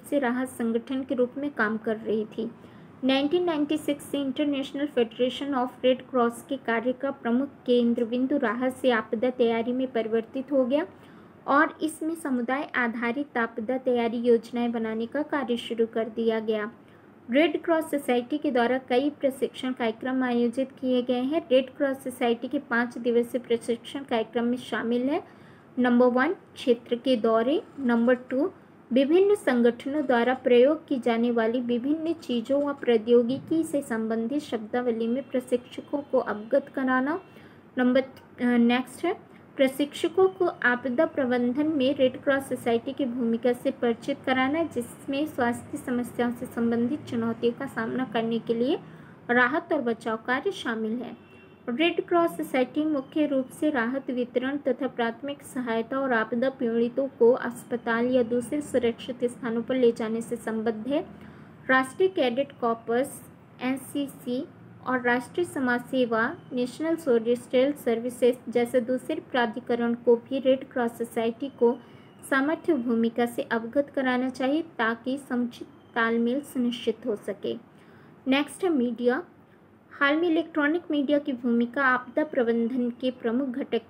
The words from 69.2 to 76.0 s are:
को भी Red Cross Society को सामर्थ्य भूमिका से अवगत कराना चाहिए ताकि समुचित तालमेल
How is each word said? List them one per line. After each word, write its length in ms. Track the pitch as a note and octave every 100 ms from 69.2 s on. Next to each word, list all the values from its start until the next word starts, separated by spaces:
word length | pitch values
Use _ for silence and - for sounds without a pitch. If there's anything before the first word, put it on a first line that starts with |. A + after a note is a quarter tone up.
| - C4 A#3 A3 - A#3+ A#3+
को 220 | A#3 - A#3
भी 240 | A#3 C4+
Red 320 | C4 C4 C4+
Cross 200 | C4 A#3
Society 580 | A#3 A#3 - A3+ A#3 C#4
को 280 | - A#3 B3 - - - - -
सामर्थ्य 440 | C#4 C#4 D#4+ -
भूमिका 520 | D4+ A#3+ A3+ A3+ A3+ A#3+
से 160 | -
अवगत 480 | - A3+ A3+ C#4+ C#4+ -
कराना 340 | C4 B3 C4
चाहिए 320 | B3+ C4 D4+
ताकि 560 | E4 - A3+ A#3 - C4+ -
समुचित 380 | B3 A#3+ - - - -
तालमेल 460 | -